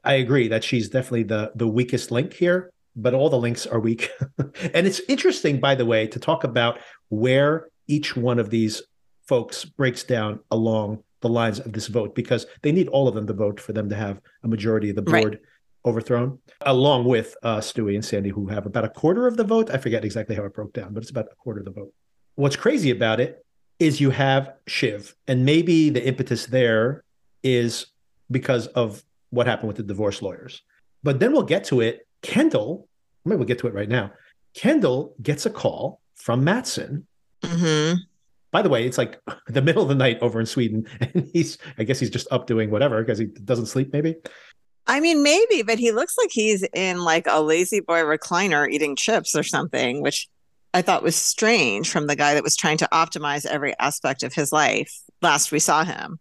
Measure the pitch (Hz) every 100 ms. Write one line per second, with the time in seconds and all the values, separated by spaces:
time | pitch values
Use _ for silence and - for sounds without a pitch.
0 | - 135 120 139 117 113 - 127 104 131
1 | 127 120 104 110 107 - 113 113 123 123
2 | - 117 170 - 175 180 180 _ _ 117
3 | 117 131 151 139 117 117 - 113 113 113
4 | - - - - 139 - 175 165 190 190
5 | - 269 370 - 160 139 139 135 117 110
6 | 110 123 - 165 135 120 117 - - -
7 | _ 107 123 131 143 160 - _ - 143
8 | 143 127 120 120 104 113 107 - - _
9 | _ _ - 127 120 - - - 135 -
10 | - 120 107 107 _ 113 113 110 104 107
11 | _ _ 120 117 113 104 113 107 - 113
12 | 101 - 120 117 - - 151 175 175 139
13 | 131 107 107 98 104 104 - 107 104 104
14 | 101 101 _ _ 113 110 110 110 104 101
15 | 95 - 107 104 _ _ _ _ 120 113
16 | 113 117 127 135 _ _ 143 127 143 131
17 | 120 117 113 - 117 110 - - 104 101
18 | 107 101 98 101 98 104 101 202 214 -
19 | 233 240 247 233 208 226 220 - 120 110
20 | 107 113 107 104 101 - 98 - 95 104
21 | 110 131 107 _ 127 104 98 98 101 _
22 | _ _ _ - 139 - 226 285 147 110
23 | 113 110 131 - _ _ _ _ 160 139
24 | 139 135 135 135 135 - - - 117 104
25 | - _ - 131 127 156 170 165 156 123
26 | 131 131 127 113 - 127 120 110 120 147
27 | _ _ _ _ 135 123 117 - - _
28 | _ _ _ 127 - 123 113 123 113 101
29 | _ _ _ 120 120 110 110 101 104 101
30 | 104 - 98 90 131 - _ _ _ _
31 | 147 131 226 294 180 175 - 127 113 -
32 | _ _ - 214 311 117 107 190 - _
33 | _ _ - 196 120 120 120 98 104 120
34 | 101 - _ _ _ - 226 311 170 127
35 | 147 - 113 147 226 - 110 80 110 -
36 | _ - - 120 143 226 254 - 85 147
37 | - _ _ _ 175 170 170 151 156 180
38 | - _ _ _ _ 185 190 123 123 131
39 | 120 - - - - 123 139 165 139 139
40 | 127 117 123 113 113 - 117 110 110 -
41 | 131 143 139 170 156 - - - 110 135
42 | 117 117 - 127 - 113 107 107 139 110
43 | 113 107 113 - 98 117 110 131 135 143
44 | 160 165 - - - _ _ _ - 269
45 | 330 311 285 330 466 359 208 226 240 220
46 | 339 - 440 - 214 202 190 - 190 180
47 | 175 160 - 147 156 160 185 208 160 170
48 | 156 156 - 175 196 147 143 143 147 135
49 | - 214 180 151 - 143 151 127 123 139
50 | 143 - - _ _ _ _ 180 175 175
51 | - 165 - - 220 226 127 101 165 175
52 | 147 143 147 147 143 - 165 156 - 160
53 | 165 160 147 143 - 147 139 - 139 -
54 | 131 135 127 - 143 151 135 107 - -
55 | - _ 170 147 - 151 - 151 160 -
56 | 76 165